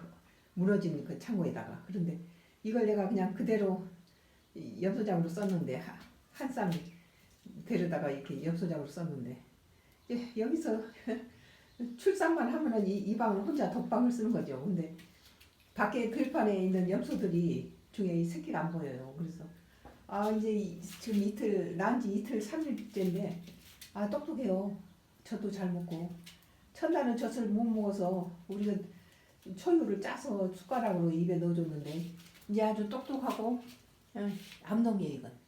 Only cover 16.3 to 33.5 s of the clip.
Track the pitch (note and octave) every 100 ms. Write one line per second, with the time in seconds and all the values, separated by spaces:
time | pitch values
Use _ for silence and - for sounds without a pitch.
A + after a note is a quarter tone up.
16.3 | D#4 G#3+ G3 F#3 F#3 F3+ G3+ - G3 F#3
17.3 | E3+ E3+ B2+ - - - - F#3+ E3+ E3+
18.3 | E3 - F3 E3 E3+ C#3 B2+ C3 C#3+ E3
19.3 | - - - - - - - - G3 G#3+
20.3 | G#3+ A3 G#3 F3 E3+ - - - G3+ G3
21.3 | - G#3+ F#3+ E3+ E3+ G3+ B3 G#3 G3+ -
22.3 | A3+ G#3 D#4+ D4+ G#3 - G3+ F#3 F3 G3
23.3 | - - - - - - G3 G#3 D4 D4+
24.3 | B3 A#3+ F#3 G3+ - - - _ - -
25.3 | G#3 G#3 F3+ F#3 F3 E3+ E3 F3 - -
26.3 | - - - - - D#4+ E4 B3+ A3+ C4
27.3 | B3+ G#3+ G#3 A#3 A3 G#3 G3 F3+ F#3 F3
28.3 | - - G3 G#3 F#3 - - - - -
29.3 | - F#3+ F#3 - E4+ G#3+ G3 A#3+ A#3+ C4+
30.3 | G3+ F#3 - - B3+ A3+ F3 E3+ D#3+ F3
31.3 | E3+ E3+ E3+ D#3 D3 C#3+ D#3+ E3+ - -
32.3 | - - G#3 G#3+ G#3+ G#3 B3+ - C4+ -
33.3 | A3 A3